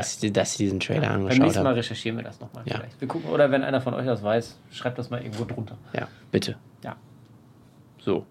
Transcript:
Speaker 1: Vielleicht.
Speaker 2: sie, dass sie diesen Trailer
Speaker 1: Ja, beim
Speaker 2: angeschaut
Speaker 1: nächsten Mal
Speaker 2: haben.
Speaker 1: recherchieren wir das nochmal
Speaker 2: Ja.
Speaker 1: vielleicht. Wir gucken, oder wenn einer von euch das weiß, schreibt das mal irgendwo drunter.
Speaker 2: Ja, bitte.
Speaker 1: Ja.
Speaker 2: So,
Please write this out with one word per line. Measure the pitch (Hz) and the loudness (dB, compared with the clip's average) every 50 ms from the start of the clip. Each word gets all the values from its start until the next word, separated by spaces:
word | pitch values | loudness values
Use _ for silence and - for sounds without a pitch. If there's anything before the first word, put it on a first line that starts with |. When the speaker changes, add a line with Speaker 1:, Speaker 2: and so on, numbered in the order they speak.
| - - - | 0 0 -2
Speaker 1:
Vielleicht. | - | -2
Speaker 2:
sie, | 110 107 101 | 0 2 4
dass | 95 95 - - | 2 2 2 0
sie | - 104 | 0 0
diesen | 98 95 92 | 0 0 0
Trailer | - - 104 101 - | 0 0 0 2 2
Speaker 1:
Ja, | 110 | 2
beim | 104 98 98 | 2 0 2
Speaker 2:
angeschaut | 95 - - - | 4 4 6 6
Speaker 1:
nächsten | - 98 98 101 | 6 6 4 4
Mal | 131 | 4
Speaker 2:
haben. | 123 | 2
Speaker 1:
recherchieren | 120 113 - 110 - - 113 113 113 | 2 0 -2 -6 -6 -6 -4 -4 -6
wir | 117 | -6
das | - - - | -10 -12 -14
nochmal | - 110 - 117 113 | -16 -16 -14 -10 -8
Speaker 2:
Ja. | - 135 | -6 -6
Speaker 1:
vielleicht. | - - 120 - - | -6 -8 -10 -10 -8
Wir | 139 131 | -6 -6
gucken, | - 165 156 156 | -6 -6 -4 0
oder | 160 147 147 135 | 2 4 4 6
wenn | 135 135 135 | 4 4 2
einer | - 135 127 | 2 0 0
von | 127 123 117 | 0 0 -2
euch | - 127 | -2 0
das | 131 117 101 101 | 0 0 0 2
weiß, | 104 110 117 117 - - - - - | 2 2 2 0 -2 -8 -20 -20 -18
schreibt | - - - 123 123 - | -10 -6 -6 -6 -4 -6
das | - - | -6 -6
mal | 123 123 | -6 -8
irgendwo | 127 117 104 110 120 | -6 -6 -6 -6 -6
drunter. | - 117 - 110 - - - - - - | -4 -6 -8 -8 -10 -12 -16 -14 -10 -8
Speaker 2:
Ja, | - - - - - - - | -6 -6 -8 -10 -16 -4 0
bitte. | - 101 - - - - - - - - - | 0 2 2 0 -4 -8 -12 -20 -20 -16 -14
Speaker 1:
Ja. | 120 - - - - - - - - - - - - - - - - - - - - - - | -12 -12 -14 -16 -20 -20 -20 -20 -20 -20 -20 -20 -20 -20 -20 -20 -20 -20 -20 -20 -20 -20 -6
Speaker 2:
So, | - 104 95 - - - | 0 0 0 0 0 -4